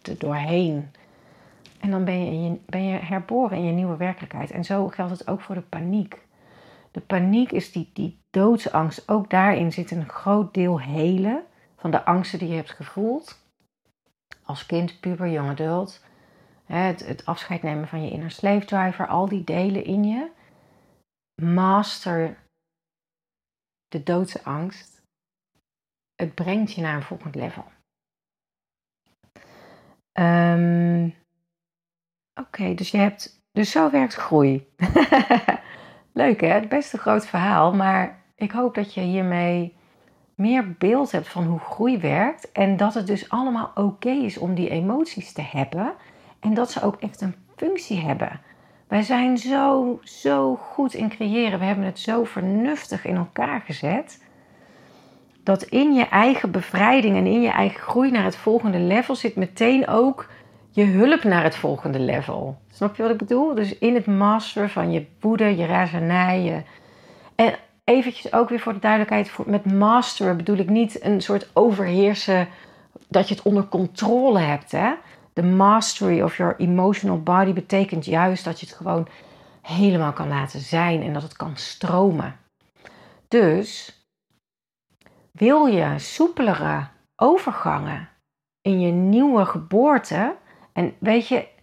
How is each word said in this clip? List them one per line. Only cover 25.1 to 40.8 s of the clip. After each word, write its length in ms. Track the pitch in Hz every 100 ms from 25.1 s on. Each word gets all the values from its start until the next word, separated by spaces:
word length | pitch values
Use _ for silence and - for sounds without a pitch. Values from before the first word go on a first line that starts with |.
| _ _ _ _ _ _ _ _ _ _ -
Het 200 | 170 -
brengt 380 | 175 208 208
je 80 | -
naar 140 | 160 147
een 80 |
volgend 320 | 143 175 160 139
level. 300 | 123 - - _ _ _ _ _ _ _ _ _ _ _ _ _ _ _ _ - - - - - _ _ _
Ehm, 1000 | - 170 170 170 170 170 170 170 170 170 - _ _ _ _ _ _ _ _ _ _ _
oké, 400 | - 262 - 185
dus 180 | 180 185
je 60 | 208
hebt, 460 | 202 202 - _ _
dus 200 | 208 208
zo 180 | 311 311
werkt 240 | 277 254
groei. 600 | - - 156 139 135 - - 180 330 294 269 - -
<laughs> 760 | - - - - - - _
Leuk 280 | - 277 202
hè, 60 | 165
het 220 | 202 220
best 240 | 277 285
een 60 | 220
groot 260 | 220 214 -
verhaal, 480 | 180 190 165 165
maar 500 | 190 190 190 185 - _ -
ik 160 | 208
hoop 240 | 226 247 233
dat 180 | 202
je 80 | -
hiermee 720 | 180 190 185 175 175 175 170 _ _ _ _ _ _ -
meer 400 | 208 254 202
beeld 340 | 170